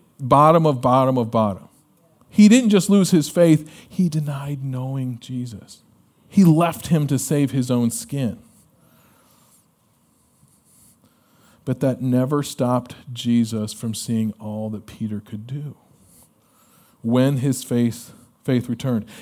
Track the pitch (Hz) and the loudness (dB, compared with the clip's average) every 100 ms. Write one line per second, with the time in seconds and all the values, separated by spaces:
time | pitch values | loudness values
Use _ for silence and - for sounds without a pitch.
0 | _ - 127 139 151 170 156 127 123 131 | _ -8 2 6 6 6 4 0 2 2
1 | 131 127 113 117 104 92 - _ _ _ | 2 0 0 0 -2 -4 -14 _ _ _
2 | _ _ _ - 208 254 226 202 180 202 | _ _ _ 6 6 6 4 2 4 2
3 | 175 175 143 175 170 156 - - - - | 4 2 0 2 4 4 0 -20 -10 -4
4 | 180 156 147 139 143 139 135 127 131 135 | -2 -2 -6 -8 -8 -8 -8 -8 -6 -6
5 | 127 120 - 127 123 101 - - _ _ | -8 -10 -10 -10 -10 -14 -20 -20 _ _
6 | _ _ _ 202 180 156 170 - - 160 | _ _ _ 4 6 6 2 -2 -2 0
7 | 143 135 - 147 139 131 123 123 117 - | 0 -2 0 0 0 -2 -2 0 0 -4
8 | - 139 120 90 - _ _ _ _ _ | -8 -6 -6 -8 -16 _ _ _ _ _
9 | _ _ _ _ _ _ _ _ _ _ | _ _ _ _ _ _ _ _ _ _
10 | _ _ _ _ _ _ _ _ _ _ | _ _ _ _ _ _ _ _ _ _
11 | _ _ _ _ _ _ - 127 135 123 | _ _ _ _ _ _ -8 -4 -2 -2
12 | 127 123 131 147 139 - 123 123 123 - | -2 0 0 -2 -4 -4 -2 -2 -4 -16
13 | - 117 120 120 110 110 107 - 117 107 | -16 -8 0 0 0 -4 -8 -8 -10 -8
14 | - 113 107 - 107 107 110 104 - - | -4 -4 -4 -8 -12 -10 -8 -10 -14 -10
15 | 110 104 - 107 117 143 147 - _ _ | -8 -8 -10 -14 -12 -12 -12 -16 _ _
16 | _ _ _ _ _ _ _ _ _ _ | _ _ _ _ _ _ _ _ _ _
17 | 117 123 135 135 135 127 - 120 120 113 | -2 2 2 0 -2 -4 -2 0 0 -2
18 | - - _ _ - 123 123 117 135 117 | -14 -20 _ _ -2 -2 -2 -6 -4 -4
19 | - - | -6 -10